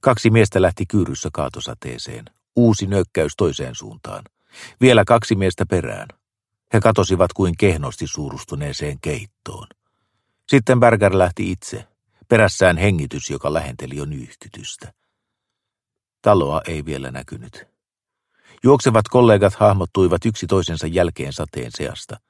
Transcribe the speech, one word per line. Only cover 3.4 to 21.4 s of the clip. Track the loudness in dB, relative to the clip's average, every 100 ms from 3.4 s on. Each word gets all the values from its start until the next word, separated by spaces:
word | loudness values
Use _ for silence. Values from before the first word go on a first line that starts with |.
| -2 -2 -10 -12
suuntaan. | -18 -18 -16 -16 -18 _ _ -20 -20 _
Vielä | 6 6 6
kaksi | 4 2 -2
miestä | -2 -2 -4
perään. | -2 -4 -12 -14 -20 _ _ _ _ _
He | 2
katosivat | 2 2 0 2 0
kuin | 2 -2 2
kehnosti | 0 0 -4 -10 -12
suurustuneeseen | -10 -12 -12 -14 -10 -10 -8 -10 -8
keittoon. | -8 -8 -10 _ -18 -18 -18 _ _ _ _ _ _ _ _
Sitten | 0 4 4
Berger | 6 4 2 2
lähti | 0 0 -8
itse. | -8 -10 -16 -16 _ _ _ _
Perässään | 2 2 4 2 2
hengitys, | 0 -2 -4 -8 -10
joka | -8 -4
lähenteli | -6 -6 -12 -12 -10
jo | -10
nyyhkytystä. | -12 -16 -20 -20 -20 -20 -18 -20 _ _ _ _ _ _ _ _ _ _ _ _ _
Taloa | 2 2 2 -4 -6
ei | -10 -8
vielä | -10 -10
näkynyt. | -14 -16 -18 -18 -20 -20 _ _ _ _ _ _ _ _ _
Juoksevat | 4 4 4 2 2
kollegat | 4 6 6 4
hahmottuivat | 4 2 2 -2 0 2 2 -2
yksi | -6 -2
toisensa | -2 -2 -6 -4
jälkeen | -2 -2 -4 -10
sateen | -8